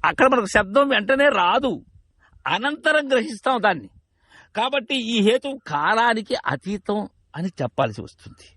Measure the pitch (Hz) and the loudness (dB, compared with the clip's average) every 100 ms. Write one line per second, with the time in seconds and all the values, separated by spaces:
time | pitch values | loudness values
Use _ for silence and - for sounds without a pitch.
0 | 156 165 262 254 196 214 196 220 277 226 | 0 2 2 2 2 0 2 2 2 2
1 | 202 269 285 220 180 233 262 175 - - | 2 2 4 4 2 2 0 -4 -10 -20
2 | _ _ _ - - 175 262 302 320 302 | _ _ _ -12 -4 -2 -4 -2 0 0
3 | 277 262 226 214 - 254 214 170 98 _ | 2 0 0 -4 -2 2 2 0 -6 _
4 | _ _ _ - _ - 247 277 226 269 | _ _ _ -20 _ -4 -2 -2 -4 -4
5 | 226 233 202 254 277 269 - 147 160 220 | -2 2 4 2 -2 -10 -8 -2 0 2
6 | 240 220 202 - - 139 - 202 - 208 | 2 0 -4 -6 -4 -6 -6 -8 -4 -6
7 | 196 _ _ 147 185 - 127 - 123 98 | -6 _ _ -10 -10 -6 -6 -2 -2 -2
8 | 73 _ - - - | -14 _ -20 -20 -20